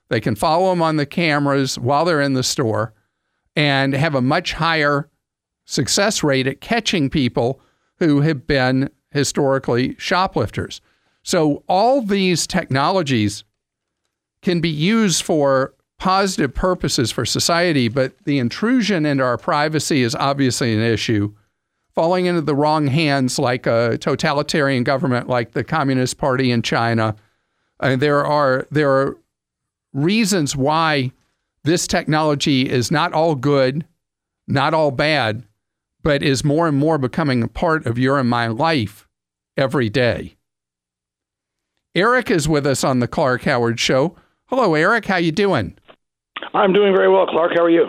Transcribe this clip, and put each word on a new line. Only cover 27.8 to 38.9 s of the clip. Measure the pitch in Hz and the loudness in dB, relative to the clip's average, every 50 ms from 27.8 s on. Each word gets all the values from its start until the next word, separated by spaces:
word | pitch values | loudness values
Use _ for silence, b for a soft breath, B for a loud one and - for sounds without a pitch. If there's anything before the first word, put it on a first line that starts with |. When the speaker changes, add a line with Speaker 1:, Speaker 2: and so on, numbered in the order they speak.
Speaker 1:
And | - 131 135 131 | -2 0 0 2
there | 143 147 143 143 143 | 2 2 2 2 2
are, | 147 147 151 147 131 131 135 - - | 0 0 2 2 2 0 -2 -4 -4
there | 139 151 151 139 | -2 0 2 2
are | 135 135 139 143 - - _ _ _ _ _ _ _ _ _ _ _ _ _ _ | 2 2 0 -2 -4 -10 _ _ _ _ _ _ _ _ _ _ _ _ _ _
reasons | - 139 147 175 208 226 233 175 202 180 147 131 - | -4 -2 0 2 2 2 2 0 0 0 0 -2 -2
why | 135 131 147 160 165 165 156 151 143 127 123 - _ _ _ _ _ _ _ _ _ - | -2 0 0 2 2 0 0 0 0 -2 -4 -8 _ _ _ _ _ _ _ _ _ -2
this | 139 175 175 - | 0 0 0 0
technology | - - 175 151 151 151 156 156 151 147 135 - 156 139 131 127 - | -2 -2 -2 0 0 0 0 2 0 0 0 0 0 2 2 0 0
is | - 123 113 - | 0 -2 0 0
not | 131 147 165 180 | 0 0 0 0
all | 160 151 160 170 156 | 0 0 0 0 0
good, | 127 120 143 143 139 131 131 139 151 - _ _ _ _ _ _ _ _ _ _ _ - - | 0 0 0 2 2 2 0 -2 -4 -8 _ _ _ _ _ _ _ _ _ _ _ -8 -4
not | 123 139 135 156 | -2 0 0 0
all | 160 160 156 143 | 0 2 0 0
bad, | 127 127 147 151 156 143 120 110 107 117 - _ _ _ _ _ _ _ _ _ _ _ | 0 0 0 0 0 0 0 -2 -4 -6 -10 _ _ _ _ _ _ _ _ _ _ _
but | - 160 143 139 | -2 0 0 2
is | 165 151 135 113 | 2 0 0 0
more | 139 147 139 160 170 | 0 0 0 2 0
and | 165 143 135 | 0 0 0
more | 147 160 160 | 0 0 0
becoming | 143 127 117 - - 160 143 127 120 | 0 -2 -4 -2 -2 -2 0 0 0
a | 113 - | -2 -2
part | - - 180 165 156 156 - | -4 -2 0 0 0 0 -2
of | 127 117 123 | -4 -2 0
your | 127 131 139 143 | 0 0 2 2
and | 127 120 | 0 0
my | 120 120 117 | 0 0 -2
life | 113 110 113 156 165 165 139 107 98 | -2 -2 -2 0 0 0 0 -2 -4